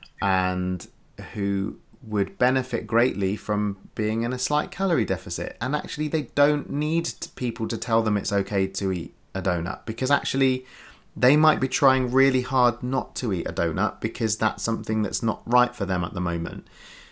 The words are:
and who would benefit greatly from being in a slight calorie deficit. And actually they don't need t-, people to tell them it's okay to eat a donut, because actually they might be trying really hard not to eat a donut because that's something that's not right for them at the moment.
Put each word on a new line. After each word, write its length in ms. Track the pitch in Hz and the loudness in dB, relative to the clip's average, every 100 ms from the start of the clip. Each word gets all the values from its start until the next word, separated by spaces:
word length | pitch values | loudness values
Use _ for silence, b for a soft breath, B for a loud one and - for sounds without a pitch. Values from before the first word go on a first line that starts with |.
| B - | B -4
and 680 | 98 95 92 92 92 92 - - - - 98 | 0 0 0 0 -2 -4 -6 -20 -20 -16 -10
who 440 | 110 101 98 98 - - - | -4 -2 0 -2 -6 -18 -20
would 340 | 110 104 95 - | -4 -2 -2 0
benefit 500 | 123 131 127 110 - | 0 2 -2 -4 0
greatly 480 | 113 123 - 95 104 | 2 2 2 -2 -2
from 260 | - 104 104 98 - - | -2 -2 0 -4 -10 -4
being 280 | 107 113 | -2 -2
in 100 | 117 | -2
a 60 | 123 | -4
slight 320 | - 147 - | -2 -2 -2
calorie 340 | - 190 156 101 | -2 0 2 2
deficit. 520 | 92 - 82 82 - | -2 -4 -6 -6 -6
And 140 | 123 147 | -4 -4
actually 320 | - - 151 | -6 -6 -2
they 140 | 156 135 - | -2 -4 2
don't 260 | 147 151 - | 4 4 -2
need 360 | 139 151 165 165 | -2 0 0 -2
t-, 240 | - - - | -8 -12 -4
people 320 | 123 113 113 | -4 -2 -2
to 100 | 110 | -2
tell 240 | - 113 | 2 2
them 160 | 110 104 | 4 0
it's 160 | 98 101 | 0 -2
okay 260 | 95 101 95 - | 0 0 0 -2
to 120 | 98 | -2
eat 220 | 90 - - _ | -2 -4 -12 _
a 80 | 98 | -4
donut, 440 | 92 87 85 - - | -2 0 -2 -6 -8
because 260 | 110 131 | -4 0
actually 540 | 139 - 135 135 127 B B B B B - | 0 0 0 2 0 B B B B B 2
they 200 | 123 147 | 4 6
might 220 | 156 131 | 6 4
be 80 | 131 | 0
trying 440 | - 139 131 127 | 4 4 4 4
really 300 | 127 135 131 | 4 4 4
hard 400 | 123 131 123 117 | 2 2 2 2
not 320 | 123 131 - - | -2 -2 -4 -4
to 180 | 117 | -2
eat 140 | 92 82 | -2 -2
a 60 | |
donut 460 | 87 85 82 104 - | 0 0 2 0 0
because 380 | 110 - 113 - | -6 -2 -2 0
that's 260 | 110 - | -2 -2
something 380 | - 110 110 110 | -4 -4 -2 -2
that's 220 | 107 - | 0 -2
not 180 | 113 - - | -2 -4 2
right 300 | 123 123 - | 4 4 0
for 100 | 95 | -2
them 180 | 92 | 0
at 100 | 87 | -2
the 80 | 90 | -2
moment. 460 | 87 85 82 - - B B B B | -2 -2 -4 -8 -14 B B B B